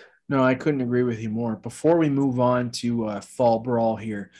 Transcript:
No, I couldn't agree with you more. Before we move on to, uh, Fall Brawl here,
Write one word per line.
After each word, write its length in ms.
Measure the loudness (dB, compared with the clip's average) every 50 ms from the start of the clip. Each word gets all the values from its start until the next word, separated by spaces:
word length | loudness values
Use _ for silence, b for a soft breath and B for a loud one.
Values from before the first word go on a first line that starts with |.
| B B B B B -2
No, 140 | 2 4 4
I 140 | 4 2
couldn't 240 | 2 0 0 0 0
agree 240 | -2 0 0 0 0
with 160 | 0 -2 -4
you 100 | -6 -6
more. 240 | -4 -4 -4 -4 -4
Before 440 | -6 -8 -12 -8 0 2 4 4 4
we 120 | 4 2
move 300 | 2 0 0 0 0 2
on 320 | 2 2 2 2 0 -4 -6
to, 340 | -6 -4 -2 -2 -2 -2
uh, 140 | -4 -6 -8
Fall 400 | -10 -10 -4 0 2 2 2 2
Brawl 340 | 0 -2 0 0 2 0 0
here, 360 | -2 -6 -8 -8 -8 -10 B B B